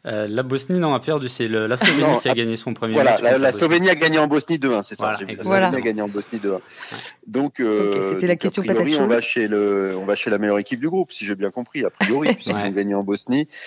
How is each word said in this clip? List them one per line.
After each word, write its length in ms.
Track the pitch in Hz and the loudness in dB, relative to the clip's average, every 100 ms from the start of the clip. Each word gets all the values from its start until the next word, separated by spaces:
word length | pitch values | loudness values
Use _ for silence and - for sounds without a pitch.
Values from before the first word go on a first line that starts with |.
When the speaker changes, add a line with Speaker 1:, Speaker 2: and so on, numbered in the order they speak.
| 123 | -6
Speaker 1:
Euh, 220 | 110 104 | -6 -4
la 160 | 110 | -4
Bosnie, 340 | 127 135 - 180 | -2 -4 -2 0
non, 140 | 160 | 0
a 60 | 131 | 0
perdu. 300 | 139 151 127 | -2 -2 -2
C'est 180 | - 113 | -4 -2
le, 180 | 110 110 | 0 0
la 120 | 127 | 2
Slovénie 240 | 208 147 | 2 4
Speaker 2:
Non, 160 | 151 127 | 2 2
Speaker 1:
qui 100 | 131 | 2
a 20 | |
Speaker 2:
ah, 40 | 120 | 0
Speaker 1:
gagné 200 | 117 113 | 0 -4
son 180 | - 113 | -6 -6
premier 180 | 113 | 0
Speaker 2:
voilà, 180 | 110 135 | 4 4
Speaker 1:
match 100 | 113 | 4
Speaker 2:
la, 80 | 120 | 4
Speaker 1:
contre 100 | 131 | 4
Speaker 2:
la 40 | 135 | 2
Speaker 1:
la 40 | |
Bosnie. 80 | 123 160 | 2 2
Speaker 2:
Slovénie 220 | 170 185 | 4 4
a 60 | 160 | 4
gagné 240 | 160 156 | 2 2
en 80 | 147 | 2
Bosnie 320 | 147 - 165 | 0 0 -2
deux 140 | 135 | 0
un, 100 | 113 | 0
c'est 100 | 104 107 | -2 -6
ça, 100 | 107 | -4
Speaker 1:
Voilà, 120 | 104 | -4
Speaker 2:
j'ai 80 | 98 | -8
vu. 20 | |
La 40 | |
Speaker 1:
exactement. 160 | 104 185 190 | -8 0 2
Speaker 3:
Voilà. 140 | 185 | 4
Speaker 2:
Slovénie 180 | 135 117 | 2 -2
a 40 | |
gagné 100 | 107 | -2
en 100 | 104 | -4
Bosnie 260 | 101 - 113 | -6 -8 -6
deux 140 | 101 | -4
un. 60 | 92 - - - - - - - | -4 -8 -16 -12 -12 -14 -18 -6
Donc, 340 | 123 143 - | -2 -2 0
euh, 340 | 117 107 101 101 | 0 2 2 0
Speaker 3:
Ok, 60 | 95 | 0
c'était 140 | 95 175 | 0 0
la 60 | |
Speaker 2:
donc, 60 | 170 | 0
Speaker 3:
question 200 | 185 - | 0 -2
Speaker 2:
a 40 | 185 | 0
priori, 240 | - 160 | 0 2
Speaker 3:
peut-être 100 | 151 | 2
Speaker 2:
on 60 | 110 | 2
va 80 | 120 | 2
Speaker 3:
chaude. 80 | |
Speaker 2:
chez 240 | 117 123 107 | 0 -2 0
le, 500 | 104 104 98 95 92 | 2 2 2 0 -2
on 60 | 98 | -2
va 100 | 101 | -2
chez 140 | 117 | 0
la 80 | 104 | 0
meilleure 220 | 104 104 | 2 0
équipe 200 | 104 123 | 0 -4
du 100 | 147 | -2
groupe, 220 | 185 175 | -2 -2
si 140 | - 101 | -6 -6
j'ai 80 | 98 | -4
bien 140 | 98 | -4
compris, 340 | 127 120 147 | -6 -8 -4
a 60 | 104 | -4
priori, 380 | _ 98 131 151 | _ 0 0 0
Speaker 3:
<laughs> 80 | 107 | -2
Speaker 2:
puisqu'ils 180 | - 101 | -2 -4
Speaker 1:
Ouais. 120 | 101 | -2
Speaker 2:
ont 40 | |
gagné 220 | 98 101 | -2 -2
en 80 | 101 | -2
Bosnie. 440 | 98 101 - 131 196 - | -2 -4 0 -2 -2 -10